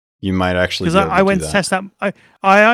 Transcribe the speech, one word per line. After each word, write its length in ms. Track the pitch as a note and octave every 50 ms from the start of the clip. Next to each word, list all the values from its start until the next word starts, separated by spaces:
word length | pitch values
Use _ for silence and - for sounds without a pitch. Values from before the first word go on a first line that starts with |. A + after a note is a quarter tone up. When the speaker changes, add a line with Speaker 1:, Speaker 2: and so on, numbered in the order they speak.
| _ _ _ -
Speaker 1:
You 140 | - F#2+ F#2
might 220 | F#2 F#2 F#2 F2+
actually 320 | F2+ F2+ F#2 - - - F2+
Speaker 2:
'Cause 20 | E3
Speaker 1:
be 40 | F#3+
Speaker 2:
I, 40 | G3
Speaker 1:
able 80 | F#3+ F#3+
Speaker 2:
I 40 | F#3
Speaker 1:
to 60 | G3
Speaker 2:
went 140 | G3 G3 F#3+
Speaker 1:
do 60 | D#3+
Speaker 2:
to 20 | D3+
Speaker 1:
that. 40 |
Speaker 2:
test 180 | D#3 G3+ F3+ -
that. 120 | G3 F#3 G3 G3 _ -
I, 120 | - G3+ F#3 _ _ _ _ _ -
I 220 | F#3+ F#3+ G3+ G#3+ A3